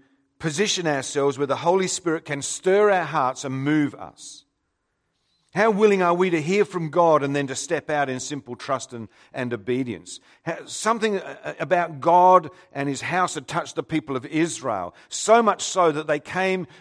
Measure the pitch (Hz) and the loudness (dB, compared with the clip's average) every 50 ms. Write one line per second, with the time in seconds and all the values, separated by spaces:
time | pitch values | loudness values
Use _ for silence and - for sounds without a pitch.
0 | _ _ _ _ _ _ _ _ - 165 143 160 214 202 - 190 170 156 143 135 | _ _ _ _ _ _ _ _ -8 -6 -2 -2 -2 -2 -2 -2 -2 -2 -2 -2
1 | 127 - - 143 139 143 131 131 143 131 131 117 139 170 185 190 190 180 - - | -4 -4 -2 0 0 0 0 -2 -2 -2 -2 0 2 2 2 2 0 -2 -4 -4
2 | - 170 156 165 - - 143 143 - - - - - 185 190 208 208 208 190 180 | -4 -4 -4 -4 -4 -8 -8 -8 -6 -8 -10 -4 0 2 4 4 4 4 4 2
3 | 165 143 156 151 131 127 131 - - 135 131 135 135 147 151 151 147 127 - - | 0 -2 -2 0 0 0 -2 -4 -6 -6 -6 -2 0 0 2 2 2 0 -4 -10
4 | 92 - - - - - - - _ _ _ _ _ _ _ _ _ _ _ _ | -16 -18 -18 -20 -20 -20 -20 -20 _ _ _ _ _ _ _ _ _ _ _ _
5 | _ _ _ _ _ _ _ _ _ _ - 190 214 226 208 196 220 208 202 190 | _ _ _ _ _ _ _ _ _ _ 0 2 2 2 4 6 6 6 6 4
6 | 180 170 175 175 190 185 170 160 143 165 196 208 196 - 180 175 165 151 139 175 | 4 2 2 2 2 2 2 0 0 0 0 0 0 0 -2 -4 -6 0 2 4
7 | 170 165 156 143 143 139 139 143 139 131 131 - - - 170 143 - - 151 147 | 4 6 6 4 2 0 0 -2 -2 -4 -6 -8 -4 -4 -4 -4 -2 -4 -2 -2
8 | 143 131 127 127 127 - 151 139 - 120 123 - - - 135 123 - - 123 117 | -2 -2 -4 -6 -6 -8 -10 -10 -10 -12 -14 -12 -6 -4 -4 -4 -4 -10 -14 -14
9 | 110 - _ _ _ _ - 135 127 120 123 110 95 123 123 131 131 120 101 80 | -14 -16 _ _ _ _ -8 -8 -4 -4 -4 -6 -4 -2 -2 -2 -2 -4 -8 -10
10 | 90 - - - _ _ _ _ _ 160 165 - - 143 - - - 214 233 214 | -12 -18 -20 -20 _ _ _ _ _ -10 -10 -10 -12 -14 -12 -4 -2 -2 0 0
11 | 220 220 202 185 - 139 131 - - 151 - - 165 139 185 175 170 165 156 131 | 0 -2 -2 -4 -6 -8 -14 -12 -12 -12 -8 -8 -2 0 0 0 0 -2 -6 -2
12 | 123 196 170 180 180 185 185 180 156 139 - - _ _ - 139 143 143 135 120 | 2 4 6 8 8 8 8 6 6 2 -6 -16 _ _ -8 -6 -4 -4 -4 -6
13 | 117 123 170 185 180 - - 156 127 - 151 170 151 - - 165 - - 160 156 | -6 -4 -2 -2 -2 -2 -4 -8 -10 -6 -6 -6 -6 -6 -8 -10 -8 -4 -4 -4
14 | 156 139 135 123 120 147 165 156 170 160 139 - 127 127 107 95 87 87 - - | -4 -4 -6 -8 -6 -4 -2 -2 -2 -2 -2 -6 -6 -4 -4 -4 -6 -8 -12 -18
15 | - _ - - - 202 226 233 226 208 185 - - - - 190 175 160 147 151 | -18 _ -10 -4 4 6 6 6 6 4 0 -2 -4 -4 0 2 2 2 2 0
16 | 151 156 147 147 - - - 180 190 190 190 185 160 - - - | -2 -2 -4 -4 -4 -6 -4 -2 -2 -2 -2 -4 -6 -10 -14 -20